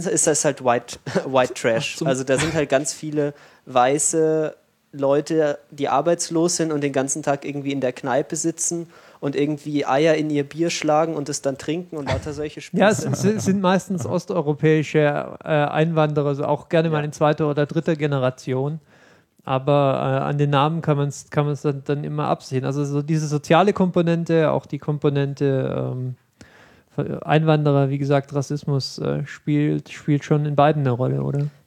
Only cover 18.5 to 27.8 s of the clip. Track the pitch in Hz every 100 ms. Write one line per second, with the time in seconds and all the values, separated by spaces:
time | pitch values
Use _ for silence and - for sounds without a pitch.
18.5 | 131 139 156 - _ _ _ _ _ -
19.5 | 131 139 143 139 135 135 135 139 143 147
20.5 | 143 147 165 151 143 143 - - - 147
21.5 | 143 151 139 135 143 151 147 139 147 -
22.5 | 131 131 139 143 143 147 156 151 147 -
23.5 | 165 196 202 185 175 170 170 170 165 151
24.5 | 135 - 143 - 147 151 143 139 135 143
25.5 | 135 131 135 131 127 127 127 _ _ -
26.5 | - - _ _ - - 143 - 151 160
27.5 | 151 147 139